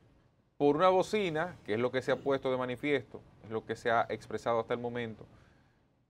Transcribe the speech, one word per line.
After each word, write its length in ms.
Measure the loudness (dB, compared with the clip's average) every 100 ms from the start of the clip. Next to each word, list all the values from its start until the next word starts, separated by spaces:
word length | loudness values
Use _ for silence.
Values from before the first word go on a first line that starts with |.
| _ _ _ _ _ 2
por 200 | 4 6
una 100 | 6
bocina, 680 | 4 2 0 0 -2 -4 -6 -4
que 80 |
es 60 | 0
lo 120 | 0
que 100 | 0
se 120 | 0
ha 20 | 0
puesto 340 | 0 0 0
de 40 | -2
manifiesto, 640 | -2 -4 0 0 -2 -14 -18 -20
es 80 | -8
lo 140 | -6 -6
que 100 | -4
se 160 | 0
ha 140 | 2 2
expresado 540 | -4 -8 -6 -2 0
hasta 120 | 0
el 60 | -4
momento, 460 | -4 -6 -8 -10 -18 -20 -20 _ _ _ _ _